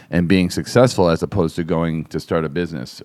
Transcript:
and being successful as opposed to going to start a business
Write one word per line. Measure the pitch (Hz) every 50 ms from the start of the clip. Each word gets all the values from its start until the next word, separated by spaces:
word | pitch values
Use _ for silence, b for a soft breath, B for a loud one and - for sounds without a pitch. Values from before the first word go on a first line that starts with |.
| B B
and | 80 85 87 80
being | 98 92 90 85
successful | - - 78 - - 120 127 127 - - 92 85
as | 82 82
opposed | 90 80 - 101 85 80 - -
to | 85
going | 78 87 82 85 82 80 80 76
to | - - 80
start | - - 95 85 80
a | 76
business | 69 87 87 80 82 69 62 - - - -